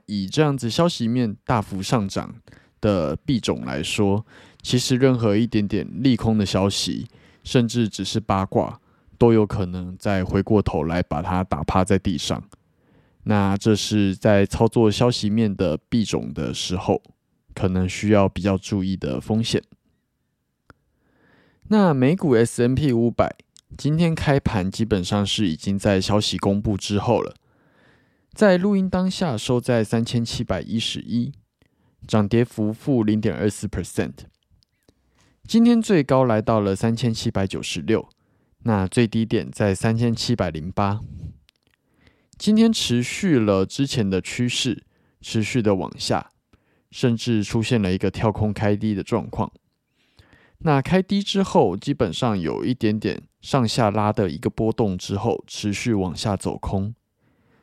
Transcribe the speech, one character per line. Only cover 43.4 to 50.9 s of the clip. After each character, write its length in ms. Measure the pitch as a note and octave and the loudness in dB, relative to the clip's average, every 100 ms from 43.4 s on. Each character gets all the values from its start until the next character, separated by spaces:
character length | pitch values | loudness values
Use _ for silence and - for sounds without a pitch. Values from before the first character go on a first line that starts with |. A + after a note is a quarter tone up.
| G#2+ F#2+ F#2+ | 4 4 2
之 200 | - C#3 | -2 -2
前 240 | B2+ G2 | 0 0
的 100 | F#2 | 0
趋 300 | - - B2 | -4 -4 -2
势， 340 | - C3 - _ _ _ _ | -2 -2 -4 _ _ _ _
持 220 | - A2+ | -6 -2
续 180 | G#2 B2+ | 0 0
的 140 | G#2 F#2+ | 2 2
往 160 | D#2 - | -2 -8
下， 340 | - F#2+ - _ _ _ _ _ _ | -4 -4 -4 _ _ _ _ _ _
甚 260 | - B2+ A2+ | -2 0 0
至 280 | B2 A2 | 0 0
出 180 | G2+ A#2 | 0 -2
现 200 | A2 A#2+ | 0 0
了 120 | F#2 | 2
一 60 | F#2+ | 0
个 100 | G2 | -2
跳 220 | - A2 | 0 -2
空 200 | G#2 G#2+ | 0 -2
开 240 | G2 G#2 G#2 | 0 -2 0
低 200 | G#2+ G2 | -2 -4
的 80 | |
状 260 | - A2+ A#2+ | -2 -4 -4
况。 220 | - - _ _ _ _ _ _ _ _ _ _ _ | -8 -8 _ _ _ _ _ _ _ _ _ _ _
那 180 | D#3+ C#3 | 0 0
开 200 | - | 2